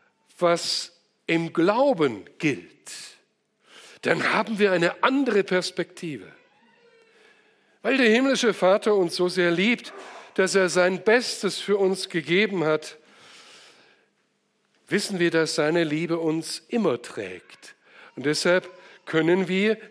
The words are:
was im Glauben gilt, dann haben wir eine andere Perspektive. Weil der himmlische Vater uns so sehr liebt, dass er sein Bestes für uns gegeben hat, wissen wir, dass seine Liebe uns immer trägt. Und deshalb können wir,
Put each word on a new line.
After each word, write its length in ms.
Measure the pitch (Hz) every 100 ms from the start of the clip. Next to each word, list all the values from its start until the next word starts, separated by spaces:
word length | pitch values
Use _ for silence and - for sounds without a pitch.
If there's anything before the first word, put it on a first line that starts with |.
| _ _ _ -
was 540 | 175 170 - - - _ _ _ -
im 260 | 165 165
Glauben 720 | 165 170 214 285 214 147 107 - _
gilt, 300 | 151 107 - _ - - - - _ _ _ _ _ - - -
dann 320 | - 165 -
haben 260 | 185 220 214
wir 120 | 202
eine 320 | 185 175 -
andere 400 | 240 269 262 202
Perspektive. 840 | 196 185 175 - 165 - 175 131 90 - _ _ _ _ _ _ _ _ _ _ _ _ _ _
Weil 160 | 208 262
der 120 | 240
himmlische 440 | 226 269 262 240
Vater 420 | 185 180 202 220 208
uns 200 | 175 -
so 140 | 180
sehr 220 | 170 175
liebt, 420 | 170 202 240 - - - - -
dass 220 | - 190 196
er 140 | 185
sein 340 | 156 180 185
Bestes 560 | - 233 - - 196 -
für 180 | - 202
uns 320 | 190 190 -
gegeben 540 | 175 139 180 214 196
hat, 340 | 156 156 - - _ _ - - - - - _ _ _ _ _ _ _ _ _ _ _ _
wissen 320 | 185 - 190
wir, 120 | 170
dass 240 | 165 156 -
seine 280 | 151 170
Liebe 340 | 160 151 170 170
uns 460 | 165 160 160 - -
immer 340 | 233 190 120
trägt. 760 | - - 98 90 - - - - _ - - -
Und 100 | 135
deshalb 440 | 151 175 180 - - - - -
können 420 | 160 160 185 180
wir, 300 | 185 208 220 -